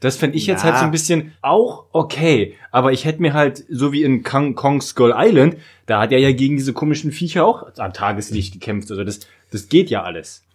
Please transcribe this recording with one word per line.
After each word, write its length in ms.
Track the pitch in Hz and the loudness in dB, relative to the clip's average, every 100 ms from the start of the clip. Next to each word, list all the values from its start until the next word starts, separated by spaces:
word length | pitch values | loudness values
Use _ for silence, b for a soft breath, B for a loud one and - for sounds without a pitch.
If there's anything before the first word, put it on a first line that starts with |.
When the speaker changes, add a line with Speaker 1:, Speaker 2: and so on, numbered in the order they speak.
Speaker 1:
Das 180 | 131 - | -4 -2
fänd 160 | 147 | -2
ich 120 | 151 - | -2 -2
jetzt 180 | 190 | 0
Speaker 2:
Ja. 40 | 170 | 2
Speaker 1:
halt 80 | 123 | 2
so 60 | |
ein 60 | 135 | 2
bisschen 420 | 160 156 165 156 - | 0 0 -2 -2 -6
auch 460 | 135 190 247 - - | 0 2 2 -2 -6
okay. 640 | 165 156 143 165 127 101 B B | -2 -2 0 2 2 0 B B
Aber 200 | 123 131 | 0 2
ich 140 | 131 156 | 0 -2
hätte 160 | 156 | 0
mir 100 | 165 | 0
halt, 320 | 147 147 143 - | 2 0 -2 -8
so 200 | 131 143 | -4 -2
wie 120 | 143 | 0
in 200 | 147 127 | 2 0
Kong, 320 | - 139 143 | 0 -2 -2
Kong 280 | 120 143 143 | -2 0 0
Skull 320 | - - 120 113 | -2 2 4 6
Island, 400 | 208 165 147 170 B B B | 4 6 4 2 B B B
da 140 | 107 | 0
hat 100 | 110 | 2
er 60 | 131 | 4
ja 140 | 135 | 4
gegen 240 | 127 135 143 | 2 0 0
diese 160 | 135 | -4
komischen 360 | - 151 147 151 | -4 -2 -2 -4
Viecher 360 | - 170 180 185 | -6 -4 0 2
auch 200 | 196 - - | 0 -6 -10
am 160 | 98 | -10
Tageslicht 580 | 87 101 101 101 107 95 | -6 -4 -4 -6 -6 -6
gekämpft. 380 | 95 - 104 98 | -10 -8 -8 -8
Also 120 | 98 | -8
das, 180 | 101 104 B B B | -8 -10 B B B
das 200 | 104 95 | -14 0
geht 180 | 160 185 | 2 2
ja 140 | 107 | -2
alles. 420 | 87 82 - - _ | -6 -10 -14 -20 _